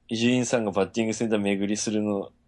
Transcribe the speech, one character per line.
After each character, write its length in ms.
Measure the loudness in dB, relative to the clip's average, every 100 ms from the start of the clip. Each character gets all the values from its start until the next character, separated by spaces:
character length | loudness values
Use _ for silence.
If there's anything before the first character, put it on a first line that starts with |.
| -8
伊 100 | 0
集 120 | 2
院 160 | 2 2
さ 140 | 0
ん 60 | 0
が 60 |
バ 120 | 0
ッ 40 | 0
テ 140 | 0
ィ 20 | -2
ン 20 |
グ 60 |
セ 120 | -2 0
ン 40 |
タ 80 | 0
ー 20 |
巡 280 | 0 0 -2
り 100 | -2
す 120 | -2
る 140 | 0
の 280 | 0 -2 -6 -14